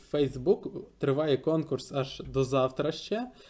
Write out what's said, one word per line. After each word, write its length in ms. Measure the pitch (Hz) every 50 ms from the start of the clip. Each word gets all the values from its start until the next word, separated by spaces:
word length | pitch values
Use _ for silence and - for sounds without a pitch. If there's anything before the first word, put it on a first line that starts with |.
| - - -
Facebook 560 | 147 147 127 - 127 123 165 226 240 - - - - - - -
триває 400 | _ - 139 131 143 156 156 135
конкурс 540 | 127 - 160 160 160 147 - 139 131 - -
аж 300 | 139 139 135 135 - - - 131 123
до 100 | 135 135
завтра 480 | 120 139 135 127 131 - - 143 147
ще. 360 | - - - - 202 226 247 247 - - -